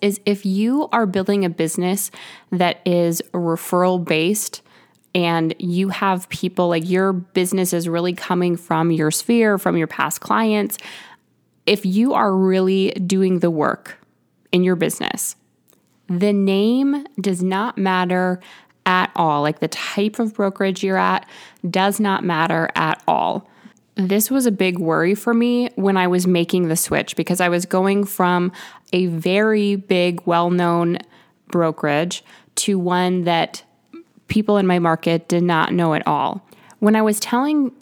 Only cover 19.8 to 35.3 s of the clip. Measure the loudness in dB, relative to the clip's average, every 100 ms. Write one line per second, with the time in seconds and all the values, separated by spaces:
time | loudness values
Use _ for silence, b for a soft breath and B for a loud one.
19.8 | -8 -2 -2 -2 -4 -2 -4 0 -2 -2
20.8 | -2 0 2 0 -4 B B B -4 0
21.8 | 0 2 0 0 0 0 0 0 -2 0
22.8 | -2 -2 0 0 0 -4 -8 B B B
23.8 | _ -4 0 0 0 0 0 0 0 0
24.8 | 0 0 2 0 0 0 2 0 -2 -2
25.8 | 0 2 2 2 2 2 2 0 0 -2
26.8 | -2 -2 -2 -4 -2 0 0 0 0 0
27.8 | 2 0 -2 0 0 2 0 B B B
28.8 | B -2 -2 -2 -2 0 2 2 0 0
29.8 | 0 0 0 -2 0 0 2 2 2 2
30.8 | 0 -2 -8 b b b -6 0 0 0
31.8 | -2 0 -2 -6 -14 B B -6 -2 0
32.8 | 0 0 2 0 0 0 0 -6 -20 _
33.8 | _ -20 -20 _ -4 -2 2 2 4 4
34.8 | 2 0 0 0 0